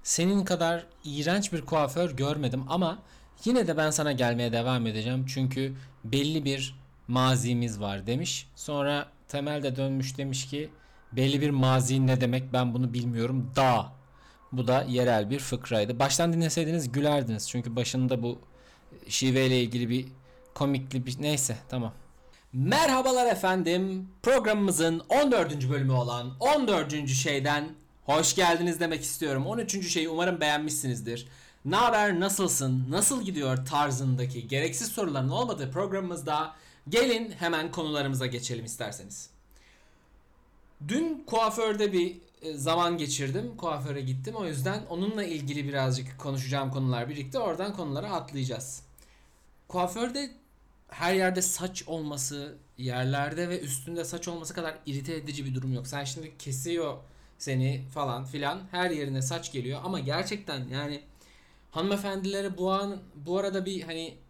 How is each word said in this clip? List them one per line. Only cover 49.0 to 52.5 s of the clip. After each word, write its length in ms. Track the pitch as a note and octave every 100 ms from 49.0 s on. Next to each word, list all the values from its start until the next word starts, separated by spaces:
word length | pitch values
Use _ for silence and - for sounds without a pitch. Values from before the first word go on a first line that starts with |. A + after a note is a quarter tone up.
| - - - _ - _ -
Kuaförde 600 | F3+ F3 G3 B3 C4+ C#4 - _ _ _ _ -
her 240 | - E3+
yerde 280 | F#3+ F#3 F#3
saç 460 | F3+ - F#3 F#3 -
olması, 680 | E3 D3+ C#3+ C3 C#3+ C#3+